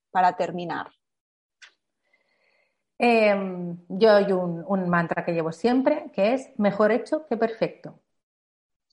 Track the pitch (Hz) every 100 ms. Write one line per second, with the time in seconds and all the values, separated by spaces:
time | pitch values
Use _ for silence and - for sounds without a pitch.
0 | _ 185 180 180 170 175 175 147 - _
1 | _ _ _ _ _ _ - _ _ _
2 | _ _ _ _ _ _ _ _ _ _
3 | 240 233 214 202 190 180 175 170 _ 190
4 | 220 208 196 185 175 165 170 196 175 175
5 | 165 170 170 165 160 165 233 254 277 302
6 | 302 - 202 262 - - 202 190 208 233
7 | - 311 - 220 226 220 160 - 151 -
8 | _ _ _ _ _ _ _ _ _